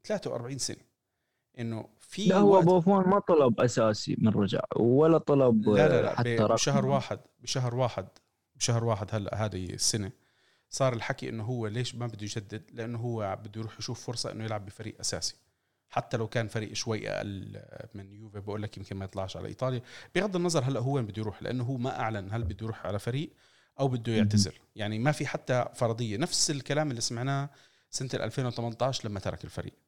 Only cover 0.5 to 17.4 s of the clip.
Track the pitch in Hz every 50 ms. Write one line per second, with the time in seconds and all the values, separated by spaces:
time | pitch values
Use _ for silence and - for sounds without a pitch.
0.5 | 139 123 - - - - _ _ _ _ _ _ _ _ _ _ _ _ _ _
1.5 | _ 127 117 117 113 110 - - _ _ - - - 185 202 180 185 196 208 202
2.5 | 196 185 170 170 185 180 165 190 202 196 185 185 190 - - - 180 156 139 123
3.5 | 113 - - 120 - 131 113 110 107 - - - - - - 110 104 110 101 95
4.5 | - - - - - - 110 120 123 135 156 165 165 151 - - 143 139 131 123
5.5 | 117 110 104 104 107 98 95 - - - - - - 120 120 120 117 113 107 104
6.5 | 113 110 - 151 139 139 131 131 139 135 - - 104 - - _ _ _ 120 117
7.5 | - 135 127 123 120 127 131 113 - - 98 - _ - _ _ _ _ _ _
8.5 | _ - - - 117 117 117 117 110 95 107 - 110 107 101 - - 98 110 104
9.5 | 98 92 92 87 98 - - - - 110 98 92 - _ _ _ _ _ _ _
10.5 | _ _ _ _ - - 135 131 123 110 - - 135 - 131 131 113 113 104 113
11.5 | 127 120 110 107 104 120 123 - - 117 120 117 110 101 107 104 - 113 101 101
12.5 | 110 110 - _ - 120 113 117 120 117 117 120 117 110 104 95 95 101 104 104
13.5 | 104 113 113 110 - - 107 - 120 - - - 120 - - - - 107 110 110
14.5 | 110 104 98 98 - - 110 107 - - - - - 82 - - - _ _ _
15.5 | _ _ _ _ _ _ _ _ - - - - - 113 113 104 - 123 113 104
16.5 | - 113 107 - 107 - - 117 110 104 104 104 98 98 - 101 98 95